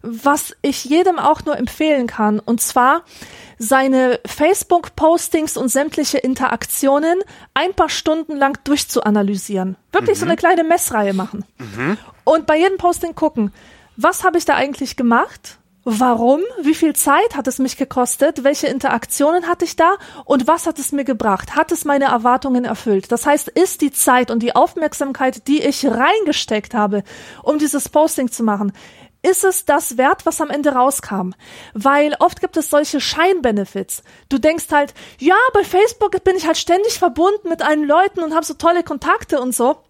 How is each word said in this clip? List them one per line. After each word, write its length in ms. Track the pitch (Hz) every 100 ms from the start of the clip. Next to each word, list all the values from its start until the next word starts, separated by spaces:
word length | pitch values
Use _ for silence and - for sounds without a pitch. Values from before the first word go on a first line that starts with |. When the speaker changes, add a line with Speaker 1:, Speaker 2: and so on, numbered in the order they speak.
Speaker 1:
was 520 | 208 226 285 294 - -
ich 220 | 285 262 247
jedem 320 | 311 370 339
auch 260 | - 302 -
nur 120 | 294
empfehlen 480 | 254 - 311 285 240
kann, 340 | - 214 214
und 220 | - 226
zwar 400 | - 262 247 320 - - - - - _
seine 600 | 220 269 269 262 254 240 -
Facebook-Postings 1300 | - 302 403 - 349 - - 311 339 - 330 311 247
und 120 | 262
sämtliche 480 | 262 302 - 294 285
Interaktionen 1000 | 254 262 262 - - - 269 277 320 359 392 - - -
ein 180 | 349
paar 160 | - 320
Stunden 460 | - - 320 320 294
lang 240 | 277 - -
durchzuanalysieren. 1120 | 285 - 247 208 208 196 202 - 196 185 190 _
Wirklich 260 | 359 381 -
so 60 | 339
Speaker 2:
Mhm. 60 |
Speaker 1:
eine 60 | 339
kleine 260 | 349 359
Messreihe 500 | 320 349 - 220 202
machen. 320 | 190 196 202 - _
Speaker 2:
Mhm. 400 | 117 101 135 214 - _ -
Speaker 1:
Und 200 | 311 311
bei 120 | 311
jedem 180 | 370 381
Posting 380 | 349 339 339 -
gucken, 360 | 311 247 208 - - - _ -
was 280 | 294 381
hab 120 | 370 339
ich 100 | -
da 80 | 277
eigentlich 400 | 277 269 269 -
gemacht? 640 | 240 233 - - - - _ _ 254
Warum? 540 | 214 254 226 233 294 427 494
Wie 140 | 294 320
viel 200 | 320 -
Zeit 400 | - 285 453 -
hat 100 | 262
es 120 | 247
mich 160 | 262 -
gekostet? 680 | 269 262 247 - 285 320 262
Welche 220 | 294 302
Interaktionen 800 | 262 277 233 - - 285 349 339
hatte 160 | 349 349
ich 100 | -
da? 200 | 330 392 - -
Und 240 | - 269 254
was 180 | 339 339
hat 140 | 311
es 140 | 269
mir 100 | 277
gebracht? 540 | 269 240 220 190 - -
Hat 160 | 330
es 100 | 339
meine 220 | 302 285 277
Erwartungen 580 | 240 233 254 277 247
erfüllt? 480 | 247 214 - 196 -
Das 140 | 233 311
heißt, 240 | 294 -
ist 320 | - 370 -
die 100 | 285
Zeit 400 | - - 254 240
und 80 | 226
die 160 | 233 -
Aufmerksamkeit, 880 | 320 - 302 - 277 254 262 269 -
die 120 | 302
ich 240 | - - 277
reingesteckt 880 | 226 285 440 359 - - 214 208
habe, 300 | 233 208 202 196 - - -
um 140 | - 302
dieses 300 | 302 285 -
Posting 420 | 302 311 - 254
zu 120 | -
machen, 280 | 226 202 202 - - - - _
ist 200 | - 370
es 220 | 381 359 -
das 320 | 294 - 240
wert, 280 | 262 381 -
was 140 | -
am 100 | 294
Ende 220 | 294 294
rauskam? 600 | 262 254 269 - 196 185 190 - - -
Weil 420 | 214 233 285 302 294
oft 200 | 339 -
gibt 160 | 381 -
es 140 | 294
solche 320 | 294 294 285
Scheinbenefits. 1040 | - - 349 370 247 208 190 196 190 - _ - _
Du 80 | 269
denkst 300 | 302 330 -
halt, 220 | 294 285 - - -
„Ja, 160 | 277 381 508
bei 120 | 440 381
Facebook 460 | 370 440 - 415 381
bin 140 | - 370
ich 100 | 320
halt 100 | 320
ständig 400 | - 349 440 -
verbunden 520 | 359 294 359 415 370
mit 120 | 330
allen 220 | 302 302 294
Leuten 360 | 311 392 370
und 120 | 320 320
hab 100 | 311
so 80 |
tolle 300 | 294 330 349
Kontakte 580 | 339 294 330 427 - 302
und 120 | 254
so.“ 240 | 233 240 302